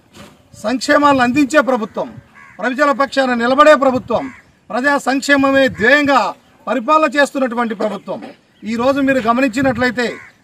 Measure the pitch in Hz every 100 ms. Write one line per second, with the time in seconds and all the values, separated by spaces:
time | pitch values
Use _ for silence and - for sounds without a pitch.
0 | _ - - - _ - 220 247 - 294
1 | 285 269 247 262 277 302 247 247 214 202
2 | 147 - - - - - 233 254 285 262
3 | 269 269 262 240 240 269 302 285 269 247
4 | - 208 269 - _ _ - 220 285 285
5 | 254 269 - 277 269 269 262 165 226 294
6 | 285 262 190 - _ _ - 240 226 311
7 | 311 285 277 285 254 233 233 196 214 202
8 | - 165 - - _ _ 208 226 254 277
9 | 269 262 220 240 269 220 269 240 254 247
10 | 226 - - _